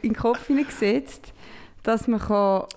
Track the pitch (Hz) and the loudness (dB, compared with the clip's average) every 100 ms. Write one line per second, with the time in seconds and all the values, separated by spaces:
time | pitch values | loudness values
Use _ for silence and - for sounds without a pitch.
0 | 226 226 226 240 - 277 285 - 202 240 | -2 0 0 0 2 0 2 0 2 2
1 | 269 - - - - - - - - 226 | -2 -10 -14 -20 -20 -20 -20 -8 0 0
2 | 226 220 - 208 202 190 - | 2 0 2 2 4 2 0